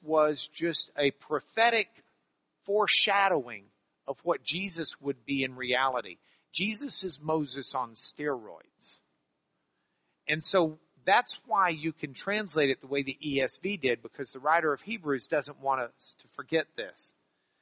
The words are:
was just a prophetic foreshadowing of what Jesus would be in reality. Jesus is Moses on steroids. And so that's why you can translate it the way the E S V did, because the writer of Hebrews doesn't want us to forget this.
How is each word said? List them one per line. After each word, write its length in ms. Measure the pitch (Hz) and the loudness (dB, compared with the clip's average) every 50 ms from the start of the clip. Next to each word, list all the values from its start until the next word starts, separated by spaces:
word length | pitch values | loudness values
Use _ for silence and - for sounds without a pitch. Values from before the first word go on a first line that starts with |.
| - | -2
was 440 | 151 156 156 151 151 151 - - - - | 2 4 6 6 4 4 0 -6 -10 -8
just 380 | - 160 170 151 - - - - - | -4 -4 -2 -2 -2 -4 -6 -2 0
a 140 | 143 139 | 0 0
prophetic 800 | - _ - - 151 135 - - - 220 226 240 233 220 196 - _ - _ _ _ _ _ _ _ _ _ _ _ _ _ | 0 _ -4 -4 -4 -4 -4 -2 2 4 4 4 4 2 0 -2 _ -20 _ _ _ _ _ _ _ _ _ _ _ _ _
foreshadowing 1000 | - 202 214 208 - - - - 214 196 202 196 190 180 147 120 120 113 101 98 - _ _ _ _ _ _ _ - | 0 2 2 4 4 4 4 4 4 4 4 4 4 4 2 0 -4 -10 -14 -16 -20 _ _ _ _ _ _ _ -8
of 100 | 139 - - | -8 -2 0
what 200 | 175 156 135 123 | 0 0 0 -2
Jesus 520 | - 160 180 196 196 165 170 156 - - - | -4 -4 -4 -4 -4 -4 -4 -4 -6 -6 -6
would 240 | 139 143 135 123 _ | -4 -6 -6 -6 _
be 180 | - 139 135 135 | -4 -2 -2 -2
in 120 | 127 127 | -4 -6
reality. 640 | 127 127 123 123 127 135 135 127 120 104 95 85 - _ _ _ _ _ _ | -6 -4 0 0 2 2 2 0 -2 -4 -8 -12 -20 _ _ _ _ _ _
Jesus 520 | - 165 190 214 214 - 294 262 - - 190 | -6 -4 -4 -2 -4 -4 -4 -4 -4 -4 -4
is 160 | 185 - - | -4 -6 -6
Moses 540 | 147 156 160 156 147 139 - 139 127 - - | -2 -2 0 0 0 -2 -6 -6 -4 -4 -2
on 200 | 131 123 117 113 | -2 -4 -6 -8
steroids. 1040 | - - - - - 147 147 135 120 107 98 85 80 - _ _ _ - - - _ _ _ _ _ _ _ _ _ _ _ _ _ _ _ _ _ _ _ _ _ _ _ _ _ _ - | -10 -10 -10 -8 -6 -4 -4 -4 -4 -6 -12 -16 -18 -20 _ _ _ -20 -20 -20 _ _ _ _ _ _ _ _ _ _ _ _ _ _ _ _ _ _ _ _ _ _ _ _ _ _ -4
And 160 | 151 160 151 | -4 -2 -2
so 360 | - - 190 165 156 156 - _ _ _ _ _ | 2 2 4 4 2 0 -6 _ _ _ _ _
that's 340 | 180 202 233 240 - - - - | 4 4 4 4 2 -4 -12 -6
why 240 | 254 220 196 190 175 | 0 2 2 2 2
you 220 | 170 147 151 160 | 0 -2 -4 -6
can 220 | 147 - 151 139 131 | -6 -6 -8 -10 -10
translate 560 | - - 196 208 214 214 180 - 156 143 135 | -8 -6 -4 -4 -2 -4 -2 0 2 2 2
it 120 | 127 - | 2 0
the 60 | - 131 | -4 -4
way 160 | 139 143 135 | -2 -2 -2
the 140 | 135 131 - | -4 -6 -8
E 200 | 156 147 139 135 | -6 -2 0 0
S 160 | 131 123 - - | 0 0 -2 -4
V 200 | - 196 208 170 | -4 -4 -2 0
did, 260 | 135 127 120 117 117 | 0 0 0 0 -4
because 280 | 113 - - 135 - | -8 -12 -10 -10 -10
the 80 | - 131 | -10 -2
writer 340 | 131 147 160 170 160 151 143 | 2 2 4 4 4 2 0
of 80 | - | -2
Hebrews 460 | - 202 233 208 165 147 139 123 - - | -4 -8 -10 -6 -2 -2 -2 -2 -2 0
doesn't 320 | 165 147 131 143 139 131 | 0 0 0 -2 -8 -4
want 220 | 135 135 135 131 | -2 0 0 0
us 340 | 120 117 - _ - - - - | 0 -4 -8 _ -20 -20 -20 -20
to 60 | - _ _ | -20 _ _
forget 300 | - 135 127 165 160 156 - _ | -16 -6 0 0 0 0 -2 _
this. 380 | - 107 90 - - - - - _ _ _ _ _ _ _ _ _ | -10 -10 -10 -10 -14 -18 -18 -18 _ _ _ _ _ _ _ _ _